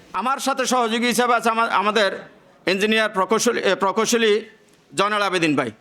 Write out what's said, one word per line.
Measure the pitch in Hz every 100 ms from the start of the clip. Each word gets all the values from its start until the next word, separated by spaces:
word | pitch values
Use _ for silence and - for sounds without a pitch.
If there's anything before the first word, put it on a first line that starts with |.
| -
আমার | 185 226 269
সাথে | 262 269 254
সহযোগী | 247 233 233 240
হিসেবে | 220 247 233
আছে | 220
আমা-, | 226 226
আমাদের | - 202 214 196 - - - _ _ -
ইঞ্জিনিয়ার | 190 208 220 220
প্রকৌশলী, | 196 185 220 240 233
এ, | - 180
প্রকৌশলী | 196 190 214 233 220 208 214 - _ _ _ 139
জয়নাল | 202 208
আবেদিন | 202 180 165 143
ভাই। | 127 107